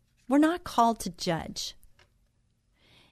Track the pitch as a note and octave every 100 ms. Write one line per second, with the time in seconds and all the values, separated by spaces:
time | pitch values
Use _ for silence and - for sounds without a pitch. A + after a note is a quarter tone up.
0 | _ _ - C#4 D#4 F4 - - A#3 A3
1 | G3 - F#3 D#3+ - - - - - _
2 | _ _ _ _ _ _ _ _ _ _
3 | _